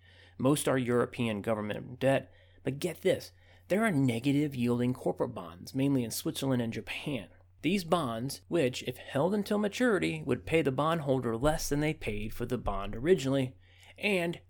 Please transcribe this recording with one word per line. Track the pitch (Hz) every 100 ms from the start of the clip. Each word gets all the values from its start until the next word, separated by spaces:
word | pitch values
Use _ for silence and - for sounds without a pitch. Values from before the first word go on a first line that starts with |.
| - - - -
Most | 123 147 -
are | 135
European | 120 120 123 - 117 104
government | 104 107 104 110 - 123
debt, | 131 135 - - - -
but | - 139
get | 175 -
this, | 190 120 - - - - -
there | 190
are | 226
negative | 147 135 113 139 139 151
yielding | 135 120 120 123
corporate | 127 175 - 127
bonds, | 110 85 90 98
mainly | 131 139 139
in | 113
Switzerland | - 165 - 135 123
and | 113
Japan. | 110 - - 156 127 92 - - -
These | 147 196
bonds, | 165 175 135 113 135 - -
which, | 170 127 127
if | - 123
held | - 135 165
until | 208 202 208
maturity, | 208 - 247 185 160 160
would | 156 123 -
pay | 165
the | 139
bondholder | 131 151 165 143 131 120 113
less | 147 156 -
than | 143
they | 151
paid | 151 - 104 107
for | - 117
the | 120
bond | 110 98 101
originally, | 110 147 185 135 139 131 - - - - -
and | 202 185 170 165 -